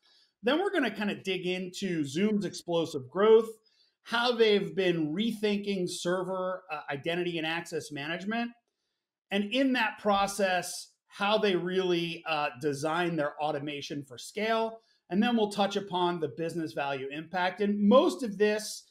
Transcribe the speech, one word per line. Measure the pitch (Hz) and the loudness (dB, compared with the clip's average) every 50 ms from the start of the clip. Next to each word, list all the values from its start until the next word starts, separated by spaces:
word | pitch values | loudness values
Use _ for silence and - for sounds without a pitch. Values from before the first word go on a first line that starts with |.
| _ _ _ _ _ _ _ _ - | _ _ _ _ _ _ _ _ 0
Then | 226 277 330 | 2 2 2
we're | 392 403 392 | 2 2 2
gonna | 339 269 226 | 0 0 0
kinda | 202 - 208 202 165 | -2 -2 -4 -4 -4
dig | 139 - 190 185 180 165 | -4 -4 -4 -4 -2 -2
into | 180 180 185 185 180 - - 202 190 175 160 147 | -4 -4 -4 -6 -8 -8 -6 -4 -2 -2 -2 -2
Zoom's | 135 127 165 202 214 214 202 175 | -2 0 0 2 2 2 0 -2
explosive | 170 - - - - 170 170 160 156 - 143 127 123 | -4 -6 -8 -6 -2 0 0 0 0 -4 -8 -8 -6
growth, | - 180 202 220 220 226 220 214 - - _ _ _ _ _ _ _ _ _ | 0 4 6 8 8 8 8 4 -4 -14 _ _ _ _ _ _ _ _ _
how | - 233 233 240 254 240 | -4 -2 0 2 2 4
they've | 226 226 214 208 196 175 165 156 | 4 6 6 6 4 2 0 -2
been | 180 190 180 175 165 156 147 156 | 0 2 2 2 2 0 0 0
rethinking | 190 220 233 - - - 208 202 202 202 202 202 190 180 | 0 0 -2 -2 -2 0 0 0 0 0 -2 -2 -2 -2
server, | 175 - - - 175 180 185 180 175 190 185 185 185 185 - - - 156 | -2 -4 -4 -2 -2 -2 -2 -2 -2 -4 -4 -4 -4 -6 -6 -8 -10 -10
uh, | 147 - - | -8 -8 -8
identity | 147 139 123 165 165 175 175 175 165 | -8 -6 -4 -2 -2 -2 -2 -2 -2
and | 165 156 | -4 -2
access | 160 165 170 170 - 170 151 139 - 147 | -2 -4 -4 -6 -6 -8 -8 -8 -8 -8
management, | 143 139 151 170 180 185 202 220 233 240 240 - _ _ _ _ _ _ _ _ _ _ _ _ _ _ - | -8 -6 -6 -6 -6 -6 -4 -4 -4 -4 -6 -8 _ _ _ _ _ _ _ _ _ _ _ _ _ _ -4
and | 196 202 208 202 208 | -2 -2 -2 0 0
in | 254 277 269 254 | 2 2 2 2
that | 247 220 214 - - | 2 0 -2 -2 -2
process, | - 208 202 196 202 196 196 - 196 190 185 180 175 - - - - - _ _ _ _ | 0 2 2 2 2 0 0 0 0 2 2 0 -2 -4 -8 -12 -14 -16 _ _ _ _
how | - - 202 202 214 | -8 -2 0 2 2
they | 214 214 208 185 | 4 4 4 2
really, | 175 170 180 185 185 185 180 175 170 170 170 165 170 - | 2 0 0 0 0 2 2 2 2 0 -2 -4 -6 -4
uh, | 165 160 151 147 147 143 120 143 | -4 -2 0 -2 -2 -4 -2 -2
design | 151 143 135 147 156 156 170 175 170 170 | -2 -2 -2 -2 -2 0 0 0 0 0
their | 160 143 147 - - | 0 -2 -2 -2 -2
automation | 151 151 151 143 139 151 147 143 139 - 170 143 139 | -2 -2 -2 -2 -4 -6 -8 -8 -8 -8 -8 -10 -10
for | - 123 | -12 -14
scale. | 117 - - - 208 208 226 226 226 226 220 220 220 _ _ _ _ _ - | -16 -14 -10 -6 -4 -2 0 0 0 0 -2 -4 -10 _ _ _ _ _ -2
And | 170 196 233 | 0 2 2
then | 247 240 | 4 4
we'll | 226 214 208 | 2 2 2
touch | 208 - 202 196 202 | 2 0 0 0 0
upon | 202 190 - 180 180 180 175 175 170 | -2 -4 -4 -2 0 0 0 0 0
the | 156 143 | -4 -4
business | - - 165 165 151 170 160 151 - | -4 -4 -6 -4 -4 -4 -6 -6 -4
value | 160 143 139 143 135 131 135 | -4 -4 -4 -4 -4 -6 -8
impact. | 143 151 160 160 - 185 180 185 185 208 | -8 -10 -10 -6 -4 -2 -2 -2 0 0
And | 202 202 208 208 208 | 0 0 2 4 6
most | 202 233 269 330 359 - - 262 | 8 8 8 6 4 2 -2 -6
of | 220 196 180 | -6 -2 2
this | 208 214 208 214 214 - - - - _ | 2 2 2 0 -4 -8 -12 -14 -16 _